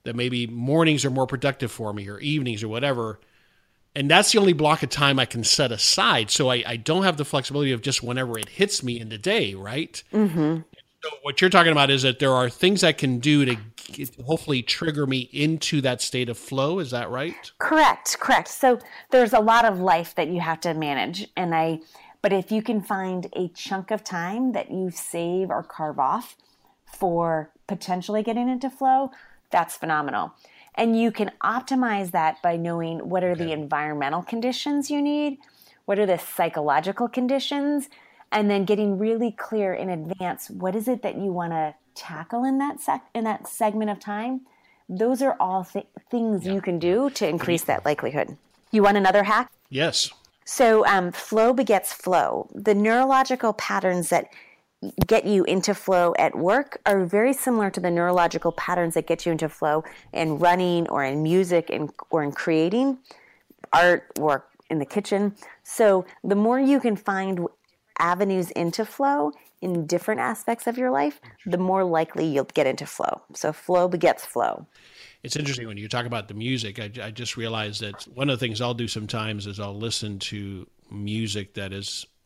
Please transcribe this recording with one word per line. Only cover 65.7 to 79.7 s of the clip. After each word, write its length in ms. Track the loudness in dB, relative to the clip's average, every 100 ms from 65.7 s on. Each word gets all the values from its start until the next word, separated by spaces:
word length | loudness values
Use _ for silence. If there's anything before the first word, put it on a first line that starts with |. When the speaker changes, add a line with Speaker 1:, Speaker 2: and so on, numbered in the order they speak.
| 4 6 6 0 -8
Speaker 2:
the 120 | 0 2
more 240 | 4 4
you 200 | 4 4
can 160 | 2 0
find 500 | -2 -2 -2 -4 -4 -8 _ _ _ -2
avenues 520 | 0 2 2 0 -2
into 340 | -2 -2 -2 -6
flow 480 | -2 0 2 -2 -6 _ _
in 260 | -4 -4 -2
different 360 | -2 -2 -2
aspects 440 | -2 -4 -4 -4 -4
of 120 | -2
your 140 | -2
life, 280 | 0 -2 -4 -16 -16 -4
the 120 | -2
more 260 | 0 0
likely 420 | 2 0 0 -2 0
you'll 200 | 0 0
get 200 | 0 0
into 200 | 0 -8
flow. 360 | -6 -4 -4 -12
So 180 | -6 -6
flow 380 | -6 0 2 2
begets 360 | 2 2 2 -4
flow. 400 | -2 -2 -2 -12 _ -20 -20 -20 _
Speaker 1:
It's 120 | -8 -6
interesting 320 | -4 -6 -8
when 80 | -12
you 140 | -6
talk 160 | -6 -4
about 240 | -8 -8
the 40 |
music. 460 | -8 -4 -4 -6 -10
I, 100 | -12 -12
I 80 | -12
just 240 | -10 -10 -6
realized 460 | -6 -4 -6 -8
that 220 | -10 -12 -14
one 220 | -4 -2
of 100 | -2
the 60 | -4
things 160 | -2
I'll 120 | -4
do 140 | -2 -4
sometimes 580 | -6 -6 -6 -6 -6 -8
is 140 | -10
I'll 180 | -10